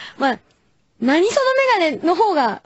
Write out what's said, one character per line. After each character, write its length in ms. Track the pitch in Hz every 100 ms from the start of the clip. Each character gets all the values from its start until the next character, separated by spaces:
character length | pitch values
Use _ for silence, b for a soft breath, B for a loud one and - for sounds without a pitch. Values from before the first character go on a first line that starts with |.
| B -
ま 160 | 269
あ、 40 | 214 _ _ _ _ _ -
何 280 | 240 311 415
そ 120 | 571 523 523 523 427
の 0 |
メ 100 | 320
ガ 80 | 262
ネ 80 | 320
の 80 |
方 180 | 359 440
が 300 | 311 233 -